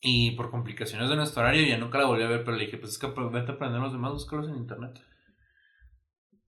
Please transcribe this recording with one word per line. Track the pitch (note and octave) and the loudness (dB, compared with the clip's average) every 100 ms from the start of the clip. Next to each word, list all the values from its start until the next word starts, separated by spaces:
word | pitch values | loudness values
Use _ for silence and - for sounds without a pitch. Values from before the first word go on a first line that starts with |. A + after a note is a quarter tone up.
y | B2+ A#2+ A#2 | 2 4 4
por | A#2 A#2+ | 2 -4
complicaciones | A#2+ A#2+ - A2 G#2+ B2+ | -4 -6 -6 -6 -2 0
de | |
nuestro | D3+ D3+ - | 0 0 2
horario | A#2 D3+ | 4 6
ya | D3 A#2 | 4 2
nunca | A#2+ C#3 | 0 2
la | C3+ | 4
volví | A2+ | 4
a | A2+ | 4
ver, | A#2 | 2
pero | A#2 A2+ | 0 -2
le | |
dije, | G#2 - | -2 -6
"Pues | G#2+ | -10
es | - | -6
que | C3+ | -6
apre-, | C3 A#2+ | -4 -2
vete | A#2+ A#2+ | -2 -2
a | |
aprender | - C3 A#2+ | -4 -4 -2
los | C3+ | -2
demás, | B2+ B2+ | -2 -4
búscalos | C#3+ - D3+ D3+ | -4 -6 -6 -4
en | C#3 | -6
internet". | A#2 A2 B2 - _ _ _ _ _ _ _ _ - _ _ _ _ _ | -8 -10 -12 -14 _ _ _ _ _ _ _ _ -20 _ _ _ _ _